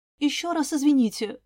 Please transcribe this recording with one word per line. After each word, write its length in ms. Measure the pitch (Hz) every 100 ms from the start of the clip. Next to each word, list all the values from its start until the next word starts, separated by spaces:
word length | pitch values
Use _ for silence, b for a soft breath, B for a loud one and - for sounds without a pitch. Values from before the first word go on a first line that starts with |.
| _ -
«Еще 340 | 285 - 339
раз 200 | 339 277
извините, 680 | 302 285 277 226 - 208 240